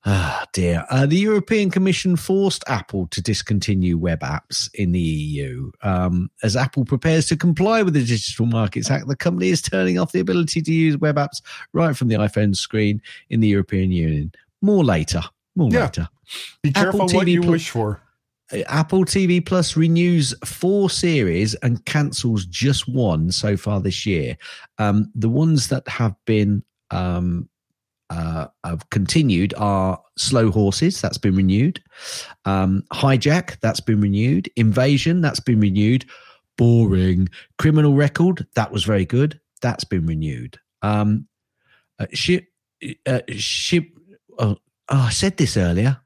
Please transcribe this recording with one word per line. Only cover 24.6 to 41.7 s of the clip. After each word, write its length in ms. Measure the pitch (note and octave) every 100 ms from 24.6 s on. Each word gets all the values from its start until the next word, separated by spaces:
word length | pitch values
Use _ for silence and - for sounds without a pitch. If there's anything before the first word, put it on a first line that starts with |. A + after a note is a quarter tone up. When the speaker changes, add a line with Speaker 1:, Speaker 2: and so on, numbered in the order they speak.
| - -
Speaker 1:
Um, 320 | G#2+ G2+ G#2
the 160 | - A2+
ones 380 | B2+ D#3+ D3+ A#2+
that 200 | B2+ -
have 260 | - A2+ F#2+ -
been, 360 | A2 G2+ G2+ - _ _
um, 580 | F#2 F2+ F2 F2+ F2 - _ _ _ _ _ _
uh, 380 | E2 E2 D#2+ D#2+ _
have 280 | E2+ E2 -
continued 640 | - F#2+ E3 C#3+ F2 G2 -
are 420 | G#2 G2 F#2 F#2 _ -
Slow 320 | - C3 A2
Horses, 500 | F#2 G2+ - E3 F#3+
that's 160 | F#2+ -
been 200 | G#2 F#2+
renewed. 460 | F#2+ G2+ C#3+ - _ - - - - -
Um, 380 | - F#2+ F#2+ G2 -
Hijack, 680 | - C#3 C3 C#3+ E3 - -
that's 200 | A2 -
been 200 | - G#2+
renewed. 480 | G#2 G2 A#2+ D#3+ F#3+ -
Invasion, 640 | A2 G#2+ C3 C#3+ D#3+ F3+
that's 180 | D#3 -
been 200 | - A2+
renewed. 440 | G#2 F#2+ G#2 B2+ - - - _ _ -
Boring. 720 | A#2+ A#2 A2 F#2+ F#2 F2+ F#2 - - -
Criminal 360 | D#3 D3+ D3+
Record, 520 | C#3 C#3+ - F3 F3+ - -
that 160 | G#2+
was 120 | G#2+
very 220 | F#2 G#2 F2+
good. 340 | A#2+ D3+ - _ _
That's 220 | B2 A2+
been 200 | - F#2+ E2
renewed. 520 | D#2+ D#2 C2+ - - _ _
Um, 460 | G#2 G#2 G#2 G#2+ - _ _ _ _